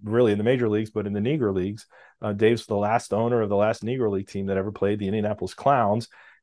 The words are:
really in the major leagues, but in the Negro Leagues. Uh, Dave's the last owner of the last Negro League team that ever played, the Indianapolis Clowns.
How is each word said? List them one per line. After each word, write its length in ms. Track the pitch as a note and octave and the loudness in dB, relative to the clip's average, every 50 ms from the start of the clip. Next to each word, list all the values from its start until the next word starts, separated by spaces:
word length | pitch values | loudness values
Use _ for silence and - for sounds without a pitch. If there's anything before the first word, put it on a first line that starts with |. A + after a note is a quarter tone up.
really 300 | G#2+ G#2 A2+ A#2+ B2 G#2+ | -6 0 2 4 4 4
in 60 | G2+ G2+ | 4 2
the 60 | G#2+ | 2
major 240 | A#2+ C3+ B2 A#2+ G#2+ | 2 2 2 2 0
leagues, 220 | G#2 G#2+ A2 A2 | 0 0 -2 -2
but 160 | - G#2+ G2 | -4 -6 -4
in 60 | G2+ | -2
the 80 | G2+ G#2 | -2 -2
Negro 340 | G#2+ C3 D#3+ D3+ A#2 G2+ F#2+ | 0 0 0 0 0 0 0
Leagues. 320 | F#2 F2+ G2+ A2 A2 - _ _ - - - _ _ | 0 -2 -4 -6 -10 -16 _ _ -20 -20 -20 _ _
Uh, 120 | G#2+ G#2+ | -6 -6
Dave's 340 | G#2 G2+ A2 A2 A#2+ A2+ - | 0 4 4 4 4 2 -2
the 100 | - G#2 | -4 -2
last 360 | G2+ G#2 G#2 A#2 A#2+ - - | 0 0 2 0 0 0 0
owner 280 | G2 G#2+ A#2 A#2+ B2 A#2 | -2 0 0 2 2 0
of 80 | G#2+ G2+ | 0 2
the 80 | G2+ | 2
last 280 | G2+ G#2+ A2 A#2 - G#2 | 2 2 2 0 -2 -4
Negro 260 | A#2 C3 C3 A#2 G#2 | -6 -2 -2 -2 -2
League 180 | G2 F#2+ G2 - | -2 -2 -6 -6
team 180 | - G2 G2 | -8 -6 -4
that 100 | G2 G2 | -2 -2
ever 160 | F#2+ F#2+ G#2+ | -2 -2 -4
played, 260 | G2+ - G2 G2+ G#2+ G#2 | -4 -2 -2 -2 0 -2
the 80 | G2+ | -2
Indianapolis 480 | F#2+ G#2+ A2 G#2 G#2+ G#2 - F#2+ F#2 - | -2 -2 -2 -2 -4 -4 -6 -8 -10 -10
Clowns. 540 | - - D3 C#3+ B2+ A2 G2+ G#2+ A#2+ - - _ - - - - _ | -2 0 2 2 4 2 2 0 0 -2 -8 _ -20 -20 -20 -20 _